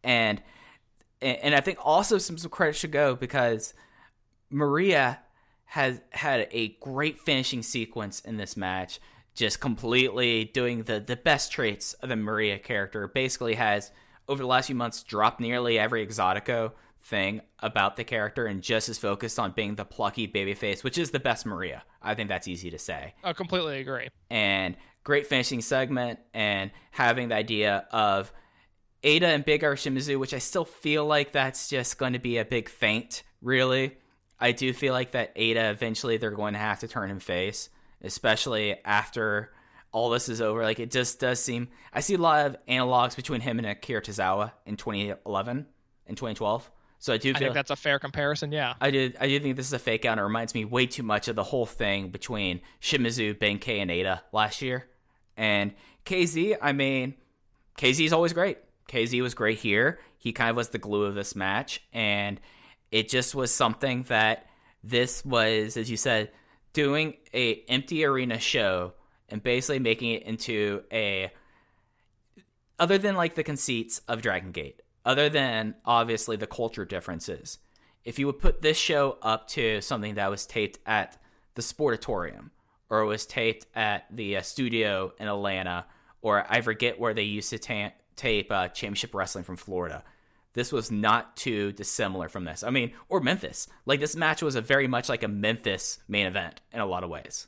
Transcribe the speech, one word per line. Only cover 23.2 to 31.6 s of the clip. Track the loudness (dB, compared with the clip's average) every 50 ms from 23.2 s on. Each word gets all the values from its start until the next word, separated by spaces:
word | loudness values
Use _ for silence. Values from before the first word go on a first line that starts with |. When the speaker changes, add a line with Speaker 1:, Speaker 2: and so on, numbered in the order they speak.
| -8
Speaker 2:
I | -8 -6
completely | -6 -6 -2 -2 -2 -2 -2 -6 -6
agree. | -8 -8 -8 -8 -8 -12 _ _ _ _
Speaker 1:
And | 0 0 2 2 2 2 0 -2 -6 -8 -14 -20 _ _ _
great | 2 2 2 2
finishing | 2 0 0 0 0 -2 -2
segment | -2 0 2 0 2 0 -2 -2 -2 -4 -6 -10 -14 _ -4
and | 0 0 2 2 0 -2 -6 -8 -16 -20 _
having | -2 2 4 4 4 4 2 0
the | 0
idea | 0 0 0 0 2 4 4 2 2 -2 -2
of | 0 2 4 4 4 2 0 -4 -12 -20 -20 _ _ _ _ _ _ _ _ _ _ _
Eita | 4 4 6 6 6
and | 6 4 4 4
Big | 2 2 4 4
R | 2 0
Shimizu, | 0 -2 -2 -2 -2 -2 -2 -2 -2
which | -2 -4 -4
I | -2
still | -2 0 0 0 -2
feel | -4 -8 -6 -2 0 2 2 2
like | 4 4 4 2 2
that's | 2 0 0 2 0 -4